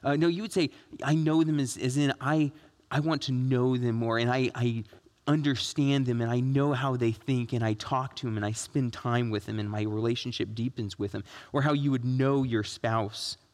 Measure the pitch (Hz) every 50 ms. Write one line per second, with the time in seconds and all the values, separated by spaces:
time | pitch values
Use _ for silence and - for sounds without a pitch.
0 | - 139 143 151 160 170 170 180 220 233 - 190 165 135 - - - _ - -
1 | - 139 151 160 156 156 156 160 160 156 156 147 135 120 - - - 127 127 143
2 | 147 139 - - - 135 156 156 151 143 143 - - - _ _ _ _ - 151
3 | 147 160 156 143 - 139 131 127 127 131 127 123 123 127 127 123 123 120 113 113
4 | 117 113 113 113 117 120 123 131 131 120 - 123 120 120 117 113 107 - - -
5 | _ - _ _ _ - 147 156 143 143 135 120 - - - - 143 139 139 139
6 | 135 123 120 117 117 117 120 123 127 131 135 139 143 147 143 123 139 139 127 127
7 | 123 113 110 - - - 135 123 120 113 - 120 113 110 110 107 - - 139 131
8 | 131 131 - - - 120 110 107 104 104 107 - - - - 147 131 120 - -
9 | - 120 120 120 120 113 107 104 - - 110 107 107 104 104 107 107 107 107 107
10 | 110 117 120 127 - 123 113 - 117 107 110 110 113 127 - - 113 101 - -
11 | 104 98 - 101 98 - - - - - - 143 139 151 147 143 143 143 135 127
12 | 120 127 127 131 135 135 139 139 131 127 117 107 104 - - - - 113 113 113
13 | 107 101 104 - - - - _ _ _